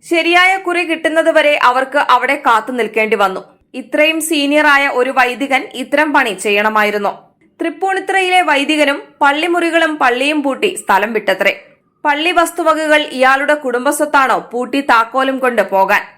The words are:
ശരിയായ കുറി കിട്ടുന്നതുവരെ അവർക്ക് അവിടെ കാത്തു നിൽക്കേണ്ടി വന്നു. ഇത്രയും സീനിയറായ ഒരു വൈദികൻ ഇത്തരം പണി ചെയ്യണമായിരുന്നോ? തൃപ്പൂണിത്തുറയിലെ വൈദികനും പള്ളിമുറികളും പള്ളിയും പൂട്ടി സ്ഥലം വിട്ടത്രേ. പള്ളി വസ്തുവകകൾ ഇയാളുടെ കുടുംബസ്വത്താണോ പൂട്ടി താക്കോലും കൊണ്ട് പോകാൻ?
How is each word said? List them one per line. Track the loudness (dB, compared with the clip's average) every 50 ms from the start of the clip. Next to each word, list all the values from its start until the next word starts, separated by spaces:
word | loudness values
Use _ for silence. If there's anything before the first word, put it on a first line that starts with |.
| _ -2
ശരിയായ | -2 -2 0 2 2 4 4 4 2 0 -2
കുറി | -4 -2 -2 -2 -2
കിട്ടുന്നതുവരെ | -4 -2 -2 -2 0 2 2 2 2 4 4 2 2 2 2 2
അവർക്ക് | 2 2 -2 -2 -2 -2 0 2 2
അവിടെ | 2 2 0 -2 0 0
കാത്തു | 2 2 2 0 -2 -4 -4
നിൽക്കേണ്ടി | -4 -4 -2 -2 -2 0 0 0 0
വന്നു. | -2 -2 -4 -12 _ _ _ _ _ _ -16
ഇത്രയും | -16 -6 0 0 0 2 0 -2 -2 -2
സീനിയറായ | -2 0 0 0 2 2 4 4 4 2 2 0 0 -2
ഒരു | -2 0 2 0
വൈദികൻ | 0 0 0 -4 -4 -2 -2 -2 -4 -4 -10 -10 -8
ഇത്തരം | -2 0 0 0 0 0
പണി | -2 -2 -2 -4 -6 -4
ചെയ്യണമായിരുന്നോ? | -2 0 0 0 0 2 2 0 0 -2 -2 -4 -4 -6 -6 -16 _ _ _ _ _ _ _
തൃപ്പൂണിത്തുറയിലെ | -8 -8 -6 -4 -4 -4 -4 -4 -4 -2 -2 0 0 2 2 2 2 2
വൈദികനും | 0 0 0 0 0 0 2 0 0 -4 -6 -14 -6 _ 2
പള്ളിമുറികളും | 2 2 2 0 -2 0 0 0 0 2 2 0 0 0 0 0
പള്ളിയും | 0 2 2 0 -2 -2 -2 -2
പൂട്ടി | -2 -4 -2 -2 -4 -4 -4 -2
സ്ഥലം | 0 2 2 2 0 -4
വിട്ടത്രേ. | -4 -2 -2 -2 0 0 -2 -2 -2 -10 -20 _ _ _ _ _ _ _
പള്ളി | -2 -2 0 -2 0 2 2
വസ്തുവകകൾ | 0 0 -2 -4 0 0 0 0 2 2 2 2 2 -2 -2 2
ഇയാളുടെ | 2 4 4 2 2 0 -2 -2 -2
കുടുംബസ്വത്താണോ | -4 -4 -2 -2 -2 0 0 -2 0 2 2 2 2 0 -2 -2 -6 -8
പൂട്ടി | -6 -6 -4 -4 -4 0 2
താക്കോലും | 2 2 2 0 0 -2 -2 -2 -2 -2 -2
കൊണ്ട് | -2 0 0 -2 0 2
പോകാൻ? | 0 2 2 2 0 0 -4 -20